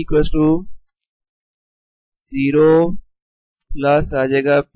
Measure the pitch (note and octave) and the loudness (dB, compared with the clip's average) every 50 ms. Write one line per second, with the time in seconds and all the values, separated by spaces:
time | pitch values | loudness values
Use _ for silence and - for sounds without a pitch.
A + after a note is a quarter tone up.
0 | D#3+ - D3+ D3+ D3+ - - D#3 D3+ D3+ D#3+ F3 F#3+ - - - _ _ _ _ | -2 -2 0 0 0 0 0 0 2 2 0 0 -2 -8 -12 -14 _ _ _ _
1 | _ _ _ _ _ _ _ _ _ _ _ _ _ _ _ _ _ _ _ _ | _ _ _ _ _ _ _ _ _ _ _ _ _ _ _ _ _ _ _ _
2 | _ _ _ _ - - - C3+ C#3 C#3 C#3+ D3 D#3 D#3 D#3+ D#3+ E3+ F3 F3 - | _ _ _ _ -18 -10 -6 -4 -2 0 2 4 4 4 4 4 2 0 -2 -6
3 | - _ _ _ _ _ _ _ _ _ _ _ _ - - - C3+ C#3+ D3 D3+ | -8 _ _ _ _ _ _ _ _ _ _ _ _ -8 -6 -2 0 0 0 0
4 | - - C#3+ C3+ C3 C3 C3+ C#3 C3+ C#3+ C#3+ C#3+ C#3+ _ - | 0 -2 -4 -4 -2 0 0 0 0 2 0 0 0 _ -6